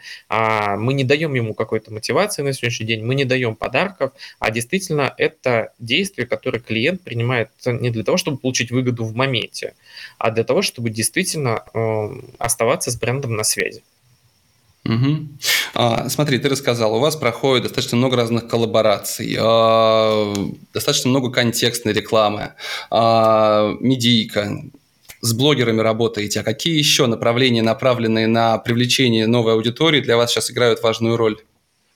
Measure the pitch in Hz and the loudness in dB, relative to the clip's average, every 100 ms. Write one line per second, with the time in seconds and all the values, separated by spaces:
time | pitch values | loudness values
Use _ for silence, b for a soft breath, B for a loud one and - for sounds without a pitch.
0 | B B _ 107 110 110 104 101 113 139 | B B _ 0 2 2 0 -2 -2 0
1 | 127 147 160 131 110 104 113 110 - 107 | 2 2 0 -2 -4 -4 -4 -4 -6 -10
2 | - 131 202 - 139 131 120 120 110 113 | -4 -2 -2 -2 -4 -4 -6 -6 -6 -4
3 | 113 135 131 131 120 107 107 135 190 - | -2 -2 0 0 -2 -4 -4 -2 -4 -4
4 | 131 - B B - 113 120 190 190 151 | -6 -6 B B -4 -4 -4 -6 -2 -2
5 | 127 - 151 - 131 117 104 - 113 147 | -2 -2 -4 -2 -2 0 -2 -10 -4 -2
6 | 190 - 117 - 131 113 - 113 135 185 | -2 -6 -6 -4 -4 -6 -4 -2 -2 -2
7 | - 117 117 127 110 _ 123 120 123 110 | -6 -4 -2 -2 -4 _ -4 -2 -2 -2
8 | 104 180 175 135 131 131 117 123 127 117 | -2 -2 -2 -4 -4 -4 -2 -2 -2 -4
9 | 110 110 135 117 95 - - - B B | -6 -2 -2 -2 -6 -10 -12 -14 B B
10 | B B 113 110 113 139 - - 117 110 | B B -2 -2 0 0 0 -4 -6 -4
11 | 110 - 185 160 131 110 - 113 113 110 | -4 -2 -4 -4 -2 -4 -6 -4 -2 -2
12 | 107 - - - 120 - 117 170 - 120 | -4 -8 -16 -8 -6 0 0 0 -2 -4
13 | 117 131 131 107 107 - - - - _ | -4 -4 -2 -2 -2 -2 -4 -6 -18 _
14 | _ _ _ _ _ _ _ _ - 113 | _ _ _ _ _ _ _ _ -4 0
15 | 135 156 151 - B B B - 120 113 | 0 -2 -6 -8 B B B 0 0 0
16 | - - 147 123 139 135 - 117 110 110 | -2 -2 0 0 0 0 0 0 0 2
17 | 151 151 123 - 139 127 101 - - 120 | 0 0 -2 0 2 2 0 -4 -2 0
18 | 131 123 113 117 117 117 113 110 107 101 | 2 2 0 -2 0 0 2 2 4 2
19 | - - 113 - 110 113 113 113 110 110 | -2 -8 -4 0 2 4 4 4 4 4
20 | 110 107 104 101 95 - - - - 143 | 2 2 0 -2 -4 -6 -10 -6 -2 0
21 | 123 135 123 120 120 - 120 113 104 107 | 2 0 0 0 0 0 -2 0 0 0
22 | - 110 104 104 95 - B B B 110 | 2 2 2 0 -8 -12 B B B 2
23 | 113 113 110 110 107 107 107 - 123 131 | 4 4 4 4 4 4 2 0 0 2
24 | 117 117 104 107 104 101 156 - _ _ | 2 2 2 -4 -4 -6 -12 -20 _ _
25 | - - 117 113 143 139 117 110 110 110 | -20 -8 -4 2 2 4 2 2 2 2
26 | 117 107 104 104 101 113 165 160 147 - | 0 -2 -4 -4 -4 -4 -2 0 2 2
27 | 127 113 117 120 131 117 113 110 131 120 | 2 2 0 2 2 4 2 2 2 2
28 | 113 110 110 117 113 110 - 120 123 - | 2 2 2 4 4 2 0 0 2 2
29 | 127 113 110 120 113 113 117 117 160 147 | 2 2 2 2 4 2 0 0 2 2
30 | 117 117 120 - - 120 120 113 113 113 | 2 2 2 0 -2 0 2 2 0 0
31 | 113 117 113 107 _ _ _ _ _ | 0 2 0 -2 _ _ _ _ _